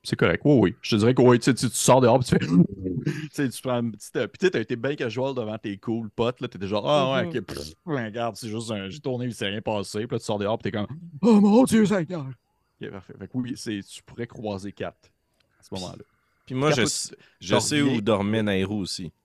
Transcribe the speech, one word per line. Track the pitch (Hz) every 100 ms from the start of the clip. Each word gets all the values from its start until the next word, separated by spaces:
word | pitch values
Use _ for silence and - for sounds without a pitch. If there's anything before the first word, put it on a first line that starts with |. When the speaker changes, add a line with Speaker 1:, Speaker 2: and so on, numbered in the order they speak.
Speaker 1:
C'est | -
correct. | 117 107 85
Oui, | 143 139
oui. | 95 -
Je | -
te | 110
dirais | 110
que | 131
oui, | 123 120
tu |
sais, | -
tu, | 120 117
tu |
sors | - - 127
dehors, | 123 127
puis | 123
tu |
fais, | -
<laughs> | 147 175 170 190 185 170
tu | 151 147 151
sais, | - 135
tu | -
prends | 131 123
une | 117
petite, | 104 - 151
euh, | 107
puis | -
tu |
sais, | 175
t'as | 180
été | 113
bien | 120 135
casual | 147 127 113 135
devant | 127 107 107
tes | 110 98
cool | - 113 110
potes, | - 117 123
là, | 120
t'étais | 90 95
genre, | 104 127
ah | 147 131
ouais, | 135
Speaker 2:
Mhm. | 170
Speaker 1:
ok, | 156
pff, | - - 73 - 180
ouais, | 143
regarde, | 110 110 117
c'est | 101 113
juste | 107 113
un, | 107 98
j'ai | 76
tourné, | 143 123
il | 123
s'est | 107 101
rien | 104
passé, | 110 107 98 104
puis | 120
là, | 120
tu |
sors | - 104
dehors, | 101 113
puis | 107
t'es | 107
comme, | 101 151 170 143
oh | 214 208
mon | 202 220
Dieu, | 262 220 202
Seigneur ! | 202 160 175 135 123 _ _ _ _
Ok, | 110
parfait. | 95 - -
Fait | 98
que |
oui, | 127 123 110
c'est, | 117 104
tu | 95 -
pourrais | - - 117
croiser | - 107 98 101
Kat | - 92
à | - _ _ _ _ _ _
ce | _
Speaker 3:
Puis, | 95
Speaker 1:
moment-là. | 90 87 - _ _ _
Speaker 3:
puis | -
moi, | 127 147
Speaker 1:
Kat, |
Speaker 3:
je | 139
Speaker 1:
toi, |
Speaker 3:
s-, | 101 - - - _ _
Speaker 1:
tu | 87
Speaker 3:
je |
Speaker 1:
t'en | 123
Speaker 3:
sais | 107 151
où | 143
Speaker 1:
reviens. | 120
Speaker 3:
dormait | 104 101 101 110
Nairo | 104 95 95 107
aussi. | 87 - 85 _